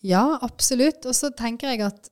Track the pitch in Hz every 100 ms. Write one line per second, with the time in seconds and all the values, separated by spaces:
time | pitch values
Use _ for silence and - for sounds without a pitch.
0 | 196 180 277 311 240 - - 254 285 302
1 | 254 254 294 - 233 233 277 233 208 202
2 | -